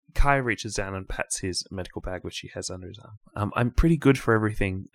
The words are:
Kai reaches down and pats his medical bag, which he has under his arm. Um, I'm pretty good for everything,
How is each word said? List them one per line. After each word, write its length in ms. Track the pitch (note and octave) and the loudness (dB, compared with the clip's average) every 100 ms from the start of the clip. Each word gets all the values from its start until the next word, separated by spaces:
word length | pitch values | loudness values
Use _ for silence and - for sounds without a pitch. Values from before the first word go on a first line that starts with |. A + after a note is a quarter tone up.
| _ - | _ 4
Kai 220 | C#3+ C#3 | 4 4
reaches 380 | B2 G2+ A2 G#2 | 2 -2 -4 -6
down 200 | G2 F#2+ | -6 -6
and 140 | F#2 | -6
pats 300 | - - - | -6 -6 -4
his 240 | G2 F2 - | -4 -6 -6
medical 300 | G2 A2 G2+ | -8 -8 -10
bag, 200 | F#2 F2+ | -10 -10
which 160 | F2 - | -10 -12
he 100 | - | -12
has 160 | - F#2 | -10 -10
under 180 | F#2 F2+ | -10 -14
his 100 | G2 | -16
arm. 140 | - - _ - | -20 -20 _ -6
Um, 160 | G2+ | -4
I'm 180 | - A#2+ | 0 0
pretty 260 | - E3 D#3+ | 4 4 6
good 200 | C3+ C3 | 4 4
for 160 | - | 4
everything, 520 | A2 G#2+ G#2 G2+ F#2 G2 | 2 2 0 -2 -2 -8